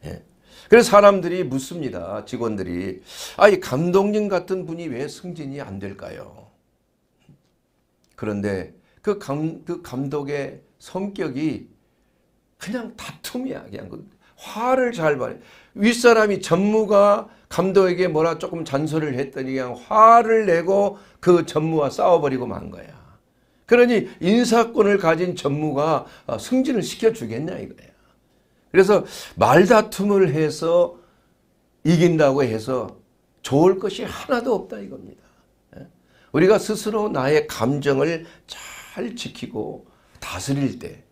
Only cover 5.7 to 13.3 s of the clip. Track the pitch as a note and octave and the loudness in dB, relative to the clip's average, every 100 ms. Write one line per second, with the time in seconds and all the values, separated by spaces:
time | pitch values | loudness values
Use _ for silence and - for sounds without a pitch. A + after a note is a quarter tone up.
5.7 | G2 G2 G2 - - G#2 - - _ _ | -12 -12 -12 -16 -16 -18 -20 -20 _ _
6.7 | _ _ _ _ _ _ C#3+ _ _ _ | _ _ _ _ _ _ _ _ _ _
7.7 | _ _ _ _ - G#2+ G#2 G2+ F#2+ D#2+ | _ _ _ _ -10 -8 -4 -4 -6 -8
8.7 | _ _ _ - G3+ - C#3+ D#3+ D#3+ - | _ _ _ -6 -6 -6 -6 -6 -8 -12
9.7 | E3+ - B2 C#3 D3 C#3 C#3+ C3+ - _ | -12 -10 -8 -6 -6 -6 -8 -8 -14 _
10.7 | _ - F#3 G3 G3 D#3+ B2+ D#3 A#2 - | _ -14 -10 -10 -8 -8 -4 -6 -6 -12
11.7 | _ _ _ _ _ _ _ _ _ - | _ _ _ _ _ _ _ _ _ -10
12.7 | A#3+ A3+ - - - - | -10 -10 -14 -18 -16 -12